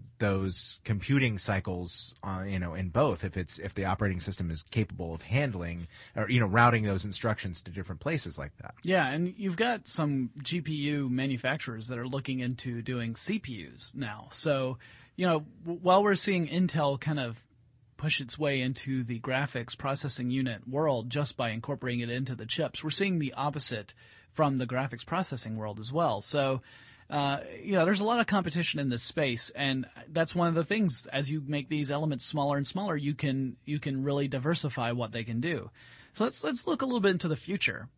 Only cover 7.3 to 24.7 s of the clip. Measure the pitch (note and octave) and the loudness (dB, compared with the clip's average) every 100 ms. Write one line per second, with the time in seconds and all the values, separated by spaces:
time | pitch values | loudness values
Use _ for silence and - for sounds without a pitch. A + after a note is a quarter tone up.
7.3 | G#2+ F#2+ E2 - F2+ F#2 E2 D3 E3 E2+ | 0 -4 -8 -10 -10 -8 -6 -2 -2 -4
8.3 | - C#2+ - - - E3+ F#3 C3+ D3+ F3+ | -8 -10 -12 -16 -8 2 2 4 0 -2
9.3 | F#3 G3 E3+ A#3 A#3 - - D3+ C#3 B2 | -2 -4 0 0 0 -4 -2 0 0 -2
10.3 | D3 C3+ F3 D3 D3+ C#3+ D3 C3+ B2 C3+ | -4 -4 -4 -2 -2 0 0 0 0 0
11.3 | B2 B2+ D3+ - A2+ A2+ B2 B2 C#3 B2+ | 0 0 -2 -4 -8 -6 -6 -4 -4 -2
12.3 | C3 B2 B2 C3 A#2 A#2 B2 A#2 A2 - | -2 -2 -4 -4 -6 -4 -4 -4 -4 -4
13.3 | G#3+ - A2 C#2+ B1 - - A#2+ G#2 - | -4 -4 -10 -10 -12 -12 -8 -8 -8 -6
14.3 | - D#3 C#3 C3 B2+ - - - - F3+ | -2 2 2 0 -4 -10 -20 -16 0 4
15.3 | D#3 D3+ - E3+ E3+ F3+ F#3 G#3 F#3+ - | 4 0 -8 -6 0 6 8 8 4 4
16.3 | F#3 D#3 E3 F3+ D#3+ C#3+ C#3 D#3 D3+ B2 | 2 2 4 4 4 2 2 0 0 -2
17.3 | A2+ - _ _ _ _ - D3+ - B2+ | -6 -14 _ _ _ _ -6 -2 -2 -2
18.3 | - D3 C3+ B2+ C3+ C3+ C3 A#2+ A#2 B2 | 0 0 2 0 -2 -2 -2 -2 -4 0
19.3 | C3 C#3+ B2 A2+ - C#3 C#3 C#3 - B2 | 0 0 -2 -6 -6 -4 -2 -4 -2 0
20.3 | C3 B2+ G#2+ - C#3 D#3 B2 A#2+ D3 D3 | 0 0 -4 -4 0 2 2 0 -2 -2
21.3 | - A#2 A2 B2+ C#3+ C3 A#2+ A#2 B2 C3 | 0 -2 -2 -4 -4 -2 -2 -2 -2 -2
22.3 | B2 A2+ - C#3+ - D#3 D3 G3 F3 C#3 | -6 -4 -2 -2 -2 -4 0 0 2 0
23.3 | - C#3+ D3 - A2+ G2 - - - - | -2 -2 -2 -4 -4 -8 -18 -20 -20 -10
24.3 | - D3 C3+ A#2+ | 2 4 4 0